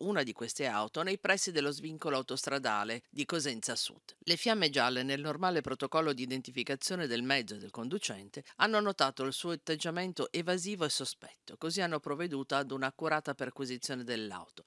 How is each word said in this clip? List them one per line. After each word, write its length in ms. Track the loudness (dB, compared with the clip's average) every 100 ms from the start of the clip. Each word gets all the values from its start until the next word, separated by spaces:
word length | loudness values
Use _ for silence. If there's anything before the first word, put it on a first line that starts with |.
una 200 | 0 2
di 100 | 2
queste 340 | -2 -6 -2 0
auto 360 | 2 0 0
nei 160 | -2 0
pressi 320 | 2 4 2
dello 220 | 2 0
svincolo 420 | 0 -6 -4 0
autostradale 880 | 0 0 -2 0 0 2 2 0 -4 -4
di 140 | -4
Cosenza 500 | 0 0 0 -2 -2
Sud. 400 | -2 -4 -6 -20 -6
Le 160 | 0 2
fiamme 340 | 4 4 4
gialle, 320 | 6 4 4
nel 180 | 0 0
normale 400 | -2 0 2 2
protocollo 520 | 2 -2 0 2 2
di 100 | 2
identificazione 840 | -2 -4 -4 -4 -2 -2 -2 -2 0
del 160 | 0
mezzo 320 | 2 2 0 -6
e 20 |
del 140 | -10
conducente, 720 | -8 -4 -2 -4 -6 -12 -14 -8 -2
hanno 200 | 2 2
notato 460 | 2 4 2 2
il 80 | -2
suo 180 | -2 -4
atteggiamento 800 | -4 -2 -2 -2 -2 -2 -2 -2
evasivo 540 | 0 0 0 -2 0
e 40 | 0
sospetto, 680 | 0 -4 -8 -12 -20 -18 -6
così 220 | -2 0
hanno 180 | 0 0
provveduto 560 | -2 -2 -2 -2 0
ad 160 | 0 0
un'accurata 640 | 0 -2 -2 0 0 0
perquisizione 680 | -4 -4 -4 -6 -4 -4 -4
dell'auto, 580 | -2 -2 -4 -8 -12 -20